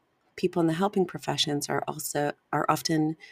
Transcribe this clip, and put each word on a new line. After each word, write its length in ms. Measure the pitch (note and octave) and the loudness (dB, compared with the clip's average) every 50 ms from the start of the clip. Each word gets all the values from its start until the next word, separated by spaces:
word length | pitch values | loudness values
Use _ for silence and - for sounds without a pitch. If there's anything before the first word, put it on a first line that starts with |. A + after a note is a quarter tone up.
| _ _ _ _ _ _ _ | _ _ _ _ _ _ _
People 240 | - G3 F3 - F3+ | -2 -2 0 2 2
in 80 | E3 | 2
the 60 | D#3+ D#3+ | 2 2
helping 320 | E3+ G3 G3+ - G3 F3+ | 2 0 2 2 2 0
professions 640 | - - D3+ - D3 C#3+ C#3+ - D3+ D3 C#3+ - - | 0 -2 -6 -6 -4 -2 -2 0 0 -2 -2 -2 -2
are 140 | C#3+ D3 - | -2 -2 -2
also, 460 | - D3 D3+ - - - D3 D3 D3 - _ _ _ | -4 -6 -6 -8 -4 -2 -2 -2 -2 -4 _ _ _
are 140 | - D3 - | -2 0 2
often 480 | - D#3 D#3 - - D#3+ D#3 D#3 D#3 D#3+ - - - | 2 0 0 0 2 2 2 2 2 0 -4 -10 -18